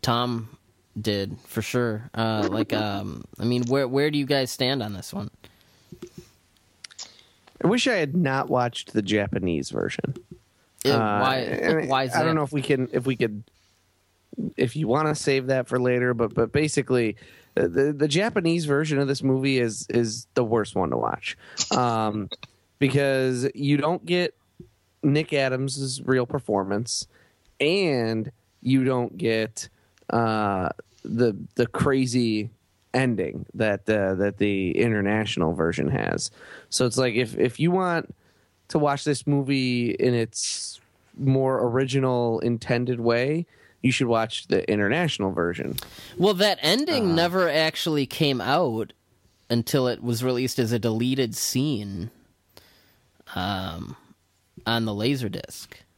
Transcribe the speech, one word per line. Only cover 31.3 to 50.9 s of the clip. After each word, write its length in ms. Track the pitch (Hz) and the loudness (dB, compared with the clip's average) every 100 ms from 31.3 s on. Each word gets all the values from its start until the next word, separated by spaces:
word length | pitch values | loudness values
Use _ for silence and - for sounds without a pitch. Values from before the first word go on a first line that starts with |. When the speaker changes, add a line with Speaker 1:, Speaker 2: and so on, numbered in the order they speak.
| 98 - - | 2 -8 -2
Speaker 2:
the 100 | 120 | -2
crazy 840 | - - 135 127 123 117 107 107 _ _ _ _ | 2 2 2 2 2 2 0 -4 _ _ _ _
ending 520 | 127 131 107 82 - - - | 0 2 0 -2 -6 -12 -2
that, 340 | 110 101 - | 0 0 0
uh, 240 | 107 95 95 | 2 2 2
that 220 | 101 98 | 0 2
the 340 | 104 98 92 - | 0 2 0 2
international 760 | 117 107 101 107 104 - 82 | 2 2 2 0 0 0 0
version 360 | 85 82 85 69 | 2 0 0 0
has. 400 | - 50 50 - - - - - | 0 -2 -2 -6 -10 -20 -20 -8
So 160 | - 127 | -2 0
it's 120 | 120 | 2
like, 180 | 127 113 | 0 0
if, 220 | 117 - | -2 0
if 220 | 123 - | 0 2
you 120 | 160 | 2
want 420 | 185 180 170 - - _ _ _ _ _ | 2 2 -2 -4 -16 _ _ _ _ _
to 100 | 156 | 0
watch 240 | 147 139 - | 2 0 0
this 200 | 135 - | -2 2
movie 640 | 143 135 139 127 123 120 | 0 2 0 2 2 0
in 220 | - 127 | 2 2
its 640 | 123 113 - - - - - _ _ _ - | 2 0 -4 -6 -6 -10 -14 _ _ _ -4
more 480 | 135 135 131 131 120 | 2 2 2 2 2
original 720 | 123 135 135 131 123 120 113 | 2 2 0 2 2 2 0
intended 600 | 120 117 - 120 123 120 | 0 -2 0 -2 0 0
way, 460 | 117 117 131 156 175 _ - _ | 2 2 2 -2 -4 _ -20 _
you 100 | 127 | 0
should 160 | 123 123 | 2 4
watch 400 | 113 113 - - | 4 2 -4 0
the 220 | 95 - | 0 2
international 640 | 104 101 147 170 - 98 | 2 2 2 0 0 -2
version. 440 | 92 85 85 64 - - - - - | 0 -2 -2 -6 -8 -10 -18 -18 0
Speaker 1:
Well, 160 | 185 185 | 2 4
that 220 | 208 190 | 2 2
ending 500 | 151 214 302 302 202 | 2 2 2 0 2
Speaker 2:
Uh, 40 | 165 | 2
Speaker 1:
never 320 | 170 185 175 | 2 2 2
actually 560 | 147 160 - - 151 131 | 4 2 0 -2 0 0
came 340 | - 151 131 | 0 0 2
out 500 | 101 147 165 113 107 - _ _ _ _ _ | 0 2 2 -2 -6 -10 _ _ _ _ _
until 380 | 117 117 147 127 | -2 2 0 2
it 160 | 117 | -2
was 200 | 120 117 | -2 -2
released 360 | 127 123 127 - | 0 0 -2 0
as 120 | 113 | 0
a 80 | 117 | 2
deleted 560 | 117 | 0